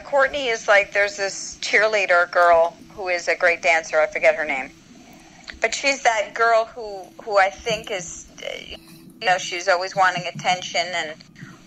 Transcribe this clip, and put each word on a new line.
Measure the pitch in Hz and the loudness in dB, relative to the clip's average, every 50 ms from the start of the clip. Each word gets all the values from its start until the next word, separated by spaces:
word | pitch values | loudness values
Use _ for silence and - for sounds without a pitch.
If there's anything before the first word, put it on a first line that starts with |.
| 202 | 0
Courtney | - - 277 269 269 269 294 269 247 | 0 0 2 2 0 0 -4 -4 -4
is | 226 226 - - | -4 -2 2 4
like, | 208 196 202 196 - | 4 4 4 2 0
there's | 208 202 202 202 | 0 0 0 -2
this | - 196 196 185 - - - - - | -4 -6 -6 -6 -8 -12 -14 -12 -10
cheerleader | - - - 214 208 220 220 208 190 180 180 175 175 170 | -4 0 2 2 2 2 2 2 2 4 4 4 2 2
girl | - 180 175 170 170 165 165 170 - - - - 165 | 2 4 6 6 6 6 4 2 0 -6 -20 -18 -14
who | - 196 180 | -8 -6 -4
is | 180 175 170 - | -4 -2 -2 -2
a | 165 | 0
great | - - 175 170 165 - | 2 2 2 2 2 2
dancer. | 180 165 160 160 - - 156 | 2 2 2 0 0 2 2
I | 156 | 2
forget | 156 - 165 165 165 151 | 2 0 2 2 2 2
her | 156 156 | 2 0
name, | 151 143 135 131 139 - - - - - - - - - - - - - - - - - - | -4 -4 -6 -6 -10 -14 -20 -20 -20 -20 -20 -20 -20 -20 -20 -20 -20 -20 -20 -20 -20 -8 -4
but | - 233 - | -4 -4 -2
she's | - - 277 277 254 - | -2 -2 -2 -2 0 0
that | 240 226 220 202 - - | 0 0 0 -2 -4 -2
girl | - 226 233 226 220 226 | 0 2 2 2 2 0
who, | 226 - 254 226 208 202 190 180 165 160 - - | -2 -6 -14 -12 -12 -12 -14 -14 -18 -20 -16 -6
who | 233 202 202 | 0 2 4
I | 190 190 | 4 2
think | 190 - - 233 220 214 226 - | 0 -4 -6 -4 -4 -4 -4 -6
is, | - 185 170 - - - - - - - 50 | -8 -8 -8 -10 -14 -18 -18 -20 -18 -14 -12
uh, | 50 50 50 50 - - - - - - - - - - - | -12 -12 -12 -14 -16 -18 -18 -20 -20 -20 -20 -20 -20 -16 -4
you | - | 0
know, | - 180 185 | 0 0 0
she's | - - 185 175 175 190 | -2 -6 -8 -4 -2 0
always | 180 175 185 190 - | 0 0 -2 -2 0
wanting | 196 190 180 180 175 180 | 2 2 2 2 -2 -6
attention | 175 - - - 202 180 180 180 - - 185 170 175 180 | -8 -10 -6 -4 -2 -2 -2 -4 -6 -4 -4 -4 -4 -4
and | 170 160 151 156 - - - - - - - - - - | -6 -6 -6 -10 -14 -20 -20 -20 -20 -20 -20 -20 -20 -20